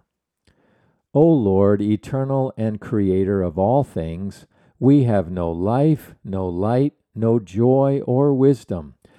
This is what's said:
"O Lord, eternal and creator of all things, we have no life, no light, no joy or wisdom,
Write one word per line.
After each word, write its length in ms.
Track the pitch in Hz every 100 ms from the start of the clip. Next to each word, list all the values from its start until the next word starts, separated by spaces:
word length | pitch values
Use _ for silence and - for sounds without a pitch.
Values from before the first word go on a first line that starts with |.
| _ _ _ _ _ _ _ _ _ _ _ 135
"O 120 | 165
Lord, 540 | 156 101 95 101 101
eternal 720 | 104 107 - 135 135 135 131 -
and 240 | 110 107
creator 640 | - 110 98 92 98 98
of 160 | 90 80
all 260 | 98 135
things, 600 | 135 - 80 82 98 - - _ _ _
we 260 | 127 143 120
have 260 | 101 85
no 200 | 90 85
life, 600 | 85 95 123 151 151 - -
no 240 | - 95 92
light, 460 | 87 104 127 143 - _ 107
no 240 | 113 117
joy 600 | 90 98 120 131 139 139 -
or 260 | 123 143
wisdom, 640 | 135 135 131 - 90 73 _ _